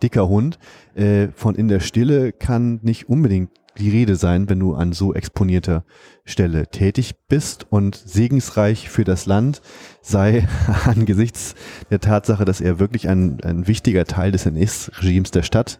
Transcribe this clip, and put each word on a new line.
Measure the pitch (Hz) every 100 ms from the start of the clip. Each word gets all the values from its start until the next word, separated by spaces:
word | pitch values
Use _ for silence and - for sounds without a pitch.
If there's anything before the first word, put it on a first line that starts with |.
dicker | 120 113 92
Hund. | 101 135 - - - _ -
Äh, | 104 101 101 -
von | 107 104
in | 110
der | 95
Stille | - 113 127 143 127
kann | - 139 120 120 113
nicht | 113 110 -
unbedingt | 131 139 95 90 _ _ -
die | 104
Rede | 107 117 90
sein, | 90 90 98
wenn | 92
du | 92
an | 73 87
so | 85 98
exponierter | - - - 95 92 92 82 - _ - _ -
Stelle | - 87 80 76
tätig | - 98 - 123 - -
bist. | 143 - - -
Und | 104 101 -
segensreich | - 92 120 135 - - 104 110 -
für | - 95
das | 92 -
Land | 98 131 143 - - - -
sei | - 101 101 113 - - -
<laughs> | - -
angesichts | 107 104 98 117 - - - - - -
der | 101
Tatsache, | 107 107 - 104
dass | 95 92
er | 90 87
wirklich | 101 120 87
ein, | 95 92 65 85
ein | 85 90
wichtiger | 110 - 92
Teil | 85 90 92
des | 95 90
N-S-Regimes | 78 101 - - - 92 92 92
der | 92
Stadt, | 82 - - -